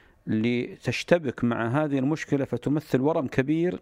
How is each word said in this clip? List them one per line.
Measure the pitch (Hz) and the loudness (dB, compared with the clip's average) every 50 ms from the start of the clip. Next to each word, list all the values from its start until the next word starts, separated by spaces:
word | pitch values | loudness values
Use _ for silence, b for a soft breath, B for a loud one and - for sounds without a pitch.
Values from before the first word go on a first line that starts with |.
| b b b b _ - | b b b b _ -2
لتشتبك | 110 110 110 120 123 120 123 - - - - - 120 - - - 175 180 160 131 - - - | -2 0 2 2 0 0 -2 -4 -8 -8 -6 -4 -4 -4 2 4 4 4 4 0 -2 0 0
مع | 120 117 107 113 113 | 0 0 0 -2 0
هذه | 117 147 156 151 139 135 | 0 0 0 0 0 0
المشكلة | 131 139 160 151 - - - 139 135 | 0 0 -2 -2 -2 -2 -2 -2 0
فتمثل | - - 117 - 131 143 156 - - - 131 | -2 -4 -4 -2 0 0 0 0 0 0 2
ورم | 127 151 165 165 139 123 | 2 2 0 0 -2 0
كبير | - - 131 139 156 160 170 180 180 - | 0 0 0 2 2 2 0 0 -2 -4